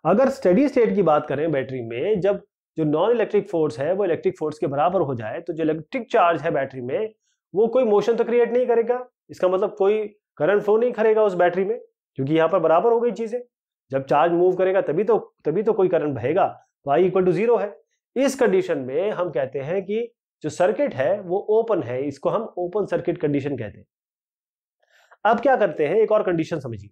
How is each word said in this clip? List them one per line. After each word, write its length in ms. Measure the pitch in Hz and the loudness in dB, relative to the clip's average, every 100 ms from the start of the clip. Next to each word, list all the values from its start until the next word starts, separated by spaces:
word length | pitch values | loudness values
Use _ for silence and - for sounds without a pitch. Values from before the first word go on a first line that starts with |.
| 151 | 2
अगर 240 | 202 262 | 2 2
स्टेडी 380 | - - 185 285 | 0 2 4 2
स्टेट 280 | 254 220 196 | 2 2 2
की 60 | |
बात 260 | 165 151 147 | 2 2 0
करें 240 | 139 165 | -4 -2
बैटरी 300 | 139 120 127 | -2 -4 -8
में, 380 | 113 117 175 214 | -8 -6 -2 0
जब 220 | 185 196 _ _ _ - | 0 -2 _ _ _ -4
जो 60 | |
नॉन 280 | 156 151 202 | 0 2 2
इलेक्ट्रिक 380 | 240 208 208 202 | 2 2 0 0
फोर्स 300 | 170 151 131 | -2 -2 -2
है 140 | 147 | -2
वो 120 | 196 196 | 0 0
इलेक्ट्रिक 320 | 151 190 - | 0 -2 -2
फोर्स 220 | 156 143 | -6 -4
के 80 | 165 | -4
बराबर 340 | 139 165 185 | 0 0 0
हो 140 | 143 123 | -2 -4
जाए, 260 | 107 147 | -8 -10
तो 120 | 170 | -10
जो 100 | 160 | -4
इलेक्ट्रिक 480 | 156 156 - 262 226 | -2 -4 -6 -10 0
चार्ज 300 | 226 175 165 | 2 2 2
है 100 | 160 | -2
बैटरी 300 | 151 135 131 | -2 -4 -8
में 320 | 123 165 214 _ _ _ _ | -6 -6 -6 _ _ _ _
वो 140 | 180 226 | -2 2
कोई 160 | 247 | 2
मोशन 320 | 233 208 202 233 | 2 2 2 0
तो 80 | |
क्रिएट 280 | 226 240 226 | 0 2 2
नहीं 160 | 240 247 | 0 2
करेगा, 380 | 226 233 247 254 _ _ | 0 2 -4 -6 _ _
इसका 180 | 143 185 | -2 0
मतलब 280 | 185 202 - | 0 -2 0
कोई 320 | 196 214 208 _ _ - | 2 2 -4 _ _ -2
करंट 260 | 151 202 | 0 2
फ्लो 140 | 202 220 | 2 2
नहीं 140 | 247 | 2
करेगा 320 | 208 220 214 | 2 2 4
उस 100 | 214 | 2
बैटरी 320 | 175 175 175 196 | 4 2 2 -2
में, 140 | 240 - _ _ - | -4 -10 _ _ -6
क्योंकि 180 | 135 | 0
यहाँ 160 | 160 160 | 2 2
पर 100 | 185 | 2
बराबर 320 | 160 160 233 | 4 4 4
हो 80 | 233 | 2
गई 120 | 240 | 0
चीजें। 280 | 190 226 240 240 _ _ _ _ | -4 -6 -8 -10 _ _ _ _
जब 140 | 135 135 | -6 0
चार्ज 260 | 147 170 | 2 4
मूव 240 | 170 180 180 | 4 2 2
करेगा 260 | 185 190 | 2 2
तभी 220 | 175 151 | 0 -2
तो, 140 | 214 233 - _ 156 | 2 0 -2 _ -2
तभी 180 | 165 | 0
तो 100 | 220 | 0
कोई 140 | 208 185 | 2 2
करंट 280 | 160 147 127 | 2 0 -2
बहेगा, 320 | 120 175 160 - _ _ 139 | -2 0 0 -4 _ _ 0
तो 60 | |
I 200 | 147 185 | 2 2
equal 160 | 185 185 | 2 2
to 60 | 165 | 2
zero 220 | 233 226 | 2 0
है। 180 | 208 - _ _ _ 233 | 0 -10 _ _ _ -2
इस 200 | 269 269 | -2 2
कंडीशन 420 | 226 185 180 151 | 2 2 0 -4
में 340 | 123 139 202 | -2 -4 -2
हम 180 | 175 180 | -4 -4
कहते 280 | 156 135 143 | -4 -4 -6
हैं 220 | 135 196 | -4 -6
कि 320 | 185 214 233 _ _ _ | -4 -6 -6 _ _ _
जो 60 | 151 | -10
सर्किट 440 | - 180 220 285 | 0 0 2 -2
है 280 | 127 143 202 | 0 -2 -2
वो 180 | 185 190 | -4 -6
ओपन 440 | - 214 226 190 | 0 0 0 -2
है, 180 | 120 127 | -2 -6
इसको 260 | 143 139 175 | -6 -4 -4
हम 140 | 180 226 - | -4 -6 -8
ओपन 280 | 175 214 190 | -6 -4 -2
सर्किट 320 | 165 170 165 | -2 -4 -2
कंडीशन 400 | 151 143 135 131 | -2 -2 -4 -8
कहते 200 | 107 101 | -10 -14
हैं। 80 | _ _ _ _ _ _ _ _ _ _ _ _ _ - 208 | _ _ _ _ _ _ _ _ _ _ _ _ _ -2 0
अब 140 | 226 | 2
क्या 160 | 277 254 | 2 2
करते 320 | 202 151 147 | 2 0 0
हैं, 80 | 202 | 2
एक 160 | 214 | 2
और 120 | 214 | 2
कंडीशन 360 | 190 170 160 160 | 2 -2 -2 -6
समझिए 300 | 123 107 104 | -8 -12 -16